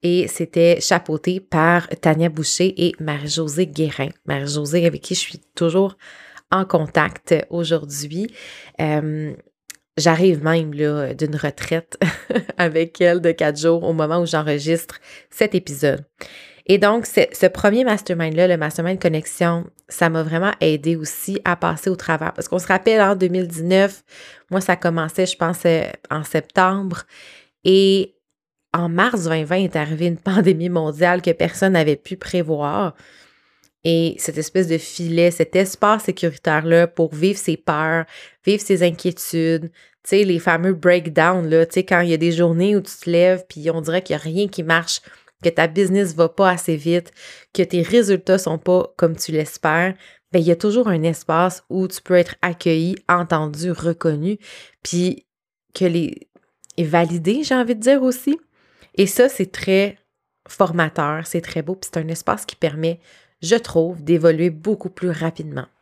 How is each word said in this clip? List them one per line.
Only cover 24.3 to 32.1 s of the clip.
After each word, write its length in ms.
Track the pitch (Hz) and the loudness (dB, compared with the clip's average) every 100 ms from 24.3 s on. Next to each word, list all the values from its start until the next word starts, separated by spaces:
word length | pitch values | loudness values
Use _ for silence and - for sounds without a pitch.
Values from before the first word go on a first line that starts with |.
| - _ | -20 _
moi, 120 | 185 | -4
ça 140 | 185 175 | 0 0
commençait, 500 | 175 165 160 - 185 | 0 -2 -4 -2 -2
je 100 | - | 0
pense, 300 | 165 175 175 | -2 0 0
euh, 180 | 165 - - - | 0 -2 -10 -8
en 140 | 151 | -8
septembre. 800 | 156 160 - - 185 196 190 170 - - - - _ _ | -4 -4 -2 0 2 0 -6 -8 -12 -20 -20 -20 _ _
Et 520 | - 190 196 196 190 _ _ _ _ _ _ | 2 4 6 2 0 _ _ _ _ _ _
en 160 | 170 170 | -4 -2
mars 380 | 170 220 233 165 | 0 0 0 -2
vingt 160 | 160 | -2
vingt 200 | 151 185 | 0 0
est 120 | 185 165 | 0 -2
arrivée 320 | 151 156 175 | -4 -2 -2
une 100 | 165 | -2
<laughs> 0 | |
pandémie 520 | - 190 180 175 175 | 0 2 4 2 0
mondiale 520 | 175 156 147 175 180 | -2 -2 0 2 2
que 100 | 175 | 0
personne 420 | 165 165 - 190 | 0 0 0 2
n'avait 220 | 185 151 147 | 4 2 0
pu 200 | - | -4